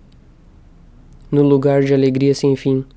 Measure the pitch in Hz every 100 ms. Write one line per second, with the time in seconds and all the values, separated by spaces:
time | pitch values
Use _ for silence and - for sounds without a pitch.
0 | - - - - - - - - - -
1 | - - - 143 143 139 143 139 139 139
2 | 135 131 139 135 143 131 139 135 135